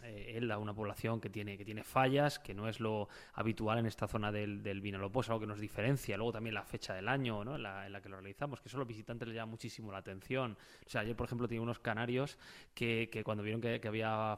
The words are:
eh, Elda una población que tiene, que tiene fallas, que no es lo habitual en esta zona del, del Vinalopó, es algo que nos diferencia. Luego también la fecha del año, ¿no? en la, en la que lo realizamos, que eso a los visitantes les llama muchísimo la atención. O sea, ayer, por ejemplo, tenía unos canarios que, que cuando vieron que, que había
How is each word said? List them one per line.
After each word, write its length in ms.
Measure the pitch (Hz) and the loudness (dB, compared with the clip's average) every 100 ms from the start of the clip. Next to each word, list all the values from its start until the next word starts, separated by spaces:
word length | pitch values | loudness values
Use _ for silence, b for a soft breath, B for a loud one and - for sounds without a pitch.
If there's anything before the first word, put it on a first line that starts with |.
eh, 300 | 117 104 101 117 | -6 -10 -6 -2
Elda 220 | 120 104 | 0 2
una 160 | 107 | 0
población 480 | 101 104 101 113 113 | -2 -2 0 0 0
que 80 | 104 | -2
tiene, 280 | 104 104 98 | -4 -4 -6
que 60 | |
tiene 220 | 101 110 - | -6 -8 2
fallas, 520 | 131 131 139 147 - | 6 8 8 6 2
que 160 | - | -4
no 140 | 98 110 | -4 -2
es 140 | 107 | 0
lo 260 | 110 107 101 B B - | 2 2 0 B B 0
habitual 420 | 110 104 110 117 | 0 2 4 4
en 60 | 113 | 4
esta 240 | - 107 | 2 0
zona 200 | 110 104 | 2 2
del, 320 | 104 104 104 | 0 0 -2
del 200 | 104 98 | -2 -2
Vinalopó, 400 | 101 95 98 117 | -2 -2 0 2
es 80 | 117 | 4
algo 100 | 113 | 2
que 80 | 107 | 0
nos 100 | 104 | -4
diferencia. 560 | 104 - 110 139 - 101 | -4 2 4 4 2 2
Luego 160 | 117 | 2
también 200 | 110 113 | 0 -2
la 100 | 107 98 | -2 -2
fecha 280 | 101 - | -6 -4
del 140 | 95 101 | -2 2
año, 380 | 139 127 107 104 | 2 2 0 -2
¿no? 100 | 147 | -4
en 80 | |
la, 220 | 107 98 98 | -6 -6 -8
en 80 | |
la 80 | 101 | -10
que 80 | 95 | -10
lo 80 | 95 | -12
realizamos, 420 | 98 98 147 123 | -12 -6 -6 -6
que 80 | - | -6
eso 80 | 127 | -6
a 40 | |
los 80 | 123 | -4
visitantes 360 | 110 107 117 113 | -6 -8 -6 -4
les 100 | 113 | -4
llama 140 | 113 | -4
muchísimo 380 | 113 117 - 110 | -6 -8 -8 -8
la 100 | 95 | -8
atención. 580 | 98 95 - 131 123 98 B B - | -8 -10 -2 0 0 -4 B B -4
O 40 | |
sea, 100 | 120 | -2
ayer, 160 | 107 113 | 0 0
por 120 | 120 | -2
ejemplo, 200 | 120 120 | 0 0
tenía 140 | 117 | 0
unos 180 | 117 117 | -2 0
canarios 580 | - 110 120 123 143 - B B B | 0 0 2 2 2 -4 B B B
que, 340 | - 117 113 113 | -2 2 2 2
que 140 | 110 | -2
cuando 180 | 107 104 | 0 0
vieron 200 | 104 113 | 0 0
que, 180 | 117 117 | 0 0
que 80 | 113 | 0
había 480 | 110 110 110 110 | 0 2 2 2